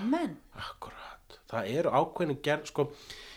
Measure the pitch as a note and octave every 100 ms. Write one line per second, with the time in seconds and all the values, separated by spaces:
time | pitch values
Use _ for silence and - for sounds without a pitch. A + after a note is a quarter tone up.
0 | A3 E4 B3+ D3 - - - - - -
1 | - - - - - A2+ G2+ D3 E3+ B2+
2 | D#3+ - D#3+ C3 D3 D3+ D3+ - C#3 -
3 | - - -